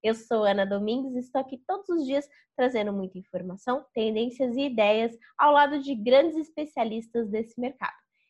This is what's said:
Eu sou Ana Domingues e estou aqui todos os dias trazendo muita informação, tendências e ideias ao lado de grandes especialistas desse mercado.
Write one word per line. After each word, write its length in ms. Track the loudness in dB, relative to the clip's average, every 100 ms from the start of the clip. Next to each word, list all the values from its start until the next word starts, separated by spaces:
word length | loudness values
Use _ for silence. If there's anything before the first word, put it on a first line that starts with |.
Eu 100 | 0
sou 300 | -2 -2 2
Ana 220 | 2 2
Domingues 500 | 0 -2 -2 -2 -4
e 40 | -8
estou 200 | -4 -6
aqui 220 | -6 -10
todos 220 | -6 -8 -2
os 180 | -4
dias 220 | 0 -2 -4 _ _
trazendo 360 | -2 0 0 -2
muita 260 | -4 -6 -10
informação, 680 | -12 -10 -10 -8 -4 -6 -4
tendências 600 | -4 -2 -2 -4 -2 -2
e 60 | -2
ideias 560 | -2 2 4 4 0 -6 _ 2
ao 140 | 6
lado 280 | 6 4 2
de 160 | -4
grandes 420 | -4 4 6 6 -2
especialistas 920 | -6 -8 -8 -4 -4 -4 -4 -4 -2
desse 300 | -4 -6 -8
mercado. 360 | -8 -6 -10 -10 _ _